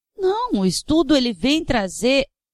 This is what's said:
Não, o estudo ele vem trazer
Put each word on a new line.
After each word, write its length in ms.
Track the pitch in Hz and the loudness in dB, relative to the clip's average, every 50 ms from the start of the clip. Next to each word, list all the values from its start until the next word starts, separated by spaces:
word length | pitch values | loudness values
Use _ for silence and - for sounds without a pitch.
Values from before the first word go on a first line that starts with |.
| _ _ _ | _ _ _
Não, 440 | - 381 370 392 440 494 494 - 208 | -4 -2 0 0 0 -2 -2 -2 0
o 60 | 190 | 0
estudo 500 | 185 - - - - 302 320 339 262 302 | 0 0 -2 -2 0 0 0 2 4 2
ele 160 | 277 247 240 220 | 2 2 0 -4
vem 320 | 165 - 262 294 320 330 | -2 -2 0 0 0 0
trazer 600 | - 277 240 196 185 - - - 247 269 277 - - _ _ _ _ | -2 -2 -2 -4 -4 -6 -2 0 0 2 2 0 -2 _ _ _ _